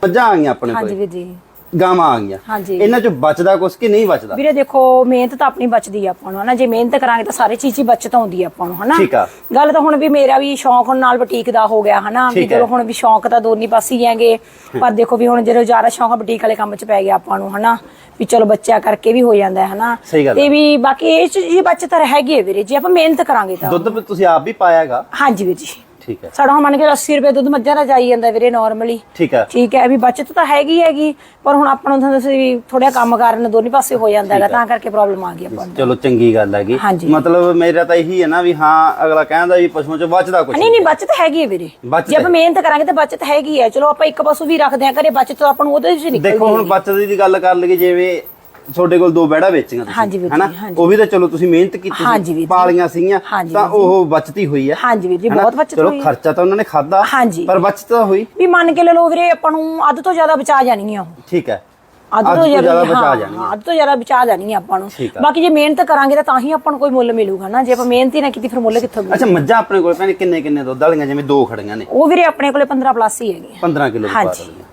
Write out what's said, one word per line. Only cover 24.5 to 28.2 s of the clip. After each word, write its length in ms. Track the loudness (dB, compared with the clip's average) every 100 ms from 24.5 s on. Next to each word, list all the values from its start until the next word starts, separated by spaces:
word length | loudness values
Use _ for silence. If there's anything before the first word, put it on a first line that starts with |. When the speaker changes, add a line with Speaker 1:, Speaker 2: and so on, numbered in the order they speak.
Speaker 1:
ਪਾਇਆ 280 | -2 2 2
ਹੈਗਾ? 260 | 0 -4 -8 -2
Speaker 2:
ਹਾਂਜੀ 240 | 0 0 -4
ਵੀਰ 100 | -6
ਜੀ। 100 | -10 -18 _ _ -14
Speaker 1:
ਠੀਕ 180 | -12
ਹੈ। 80 | -12
Speaker 2:
ਸਾਡਾ 200 | -2 2
ਹੁਣ 80 | 4
ਮੰਨ 160 | 2 2
ਕੇ 140 | 2
ਅੱਸੀ 240 | 0 0 0
ਰੁਪਏ 160 | 2
ਦੁੱਧ 160 | 0 0
ਮੱਝਾਂ 280 | 0 0 0
ਦਾ 100 | 2
ਜਾਈ 220 | 2 2
ਜਾਂਦਾ 240 | 2